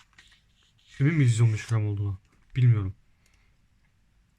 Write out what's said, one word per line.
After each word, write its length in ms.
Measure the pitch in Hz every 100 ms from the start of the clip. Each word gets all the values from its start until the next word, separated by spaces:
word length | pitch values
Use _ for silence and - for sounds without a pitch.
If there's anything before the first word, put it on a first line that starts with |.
| _ _ _ _ _ _ _ _ _ -
Emin 140 | 139
miyiz 180 | 165 127
yüz 100 | 110
on 120 | 117
beş 120 | 107 -
gram 200 | 113 104
olduğuna? 320 | 101 101 95 _ _ _ -
Bilmiyorum. 400 | 123 107 95 - _ _ _ _ _ _ _ _ _ _ _ _ _